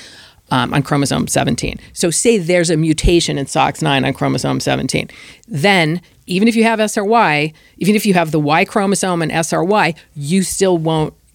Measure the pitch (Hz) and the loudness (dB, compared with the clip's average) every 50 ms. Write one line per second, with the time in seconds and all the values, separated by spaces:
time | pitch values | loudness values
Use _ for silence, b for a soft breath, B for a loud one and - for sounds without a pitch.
0 | B B B B B B B B _ _ 139 127 123 - - 147 143 - 151 143 | B B B B B B B B _ _ -2 -2 0 0 -2 -2 -2 0 -2 -2
1 | 143 131 139 - - - - 135 127 - 123 - - - - B B B B - | -2 -2 -2 -4 -4 -2 -2 -2 0 -2 -2 -4 -4 -6 -8 B B B B -4
2 | - 170 160 - - 240 233 208 165 160 180 175 170 170 170 151 160 160 151 - | -4 -2 -2 0 2 2 2 2 2 0 2 2 2 2 0 0 0 0 0 0
3 | - 180 175 170 - - 147 143 139 - - 131 131 143 143 - 160 147 139 135 | 2 2 2 2 2 0 -4 -6 -6 -4 0 0 0 0 -2 -2 -2 0 0 0
4 | 131 135 135 - 143 135 135 131 - 139 131 135 - 143 135 135 139 135 - 156 | 0 -2 -2 -2 -2 -2 -2 -2 -2 -4 -4 -2 -2 -2 -2 -2 -2 -4 -4 -4
5 | - B B B B B B B B - - 143 151 202 196 185 160 151 165 180 | -6 B B B B B B B B -10 -4 0 2 2 4 4 2 0 -2 -4
6 | b b b b _ - 180 190 214 233 220 233 220 226 226 214 220 202 - 226 | b b b b _ -6 -2 2 2 2 4 2 2 2 2 0 -2 -2 -2 -2
7 | 202 202 233 240 214 165 151 147 151 156 b b b b b - - 185 208 - | 0 2 2 2 4 2 2 0 0 -2 b b b b b -2 0 2 2 2
8 | - 214 180 175 170 160 156 156 147 143 151 170 196 - - 220 196 196 196 - | 2 2 2 2 2 2 0 0 2 2 2 2 2 0 0 0 0 0 0 0
9 | - 190 180 170 165 147 - 160 165 - 180 160 160 185 208 208 170 160 165 B | 0 -2 -2 -2 -2 -2 -2 -4 -2 -2 -2 -2 0 2 2 2 2 0 -2 B
10 | B B B 151 143 143 180 190 180 - - - 190 190 180 165 156 165 160 160 | B B B -12 -4 0 0 0 0 0 -2 0 2 2 2 0 0 0 0 0
11 | 156 - - _ _ _ | -2 -4 -6 _ _ _